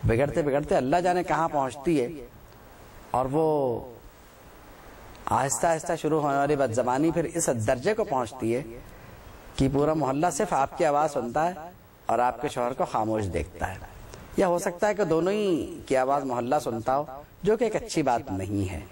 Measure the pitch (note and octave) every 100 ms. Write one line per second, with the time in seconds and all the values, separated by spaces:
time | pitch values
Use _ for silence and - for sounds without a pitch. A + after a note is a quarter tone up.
0 | - A2+ C#3+ E3+ D3 C3+ D3 F#3+ B2+ E3+
1 | F3+ F3+ F3 D3+ E3 D3+ C3+ C#3+ C#3 D#3
2 | B2 D3+ A#2+ - - - - - - -
3 | - A#2+ C3 C#3+ D#3 D3+ C3+ A2 B2+ A2+
4 | - - - - - - - - - -
5 | - - - - C3+ - F3 D#3+ E3+ E3
6 | D#3 D#3 D3 C#3 C#3 D3 C3+ A2 B2 B2+
7 | D#3+ E3 D3+ E3+ D#3+ B2+ A2 B2+ D3+ G#3+
8 | G3+ C3 A#2+ C3 A2 A#2 C#3 A#2+ - -
9 | - - - - - - C3+ C#3 D3 D#3
10 | C3 C#3 F3 E3+ A3 D#3 C3+ D3+ E3 C#3+
11 | D#3 D3 A#2+ C3 D#3+ D3+ E3 - - -
12 | - A2+ B2 A#2 C#3+ C3+ A#2+ B2+ F3+ B2
13 | A2 A2 G2+ E2+ D#2 - D#2+ F#2+ - -
14 | - - - - F#3+ F3 G3 F3 G#3 G#3
15 | G3 D#3+ F3 G#3 G3+ E3 - - - C3
16 | C3 C#3 C#3 B2 A#2+ D3 C#3+ A2+ A2+ C3
17 | D3+ C3+ D3 - F3+ A3 A#3 G#3 A3+ E3+
18 | C#3 A#2+ A#2 F#2+ F#2+ G2+ F#2 E2+ -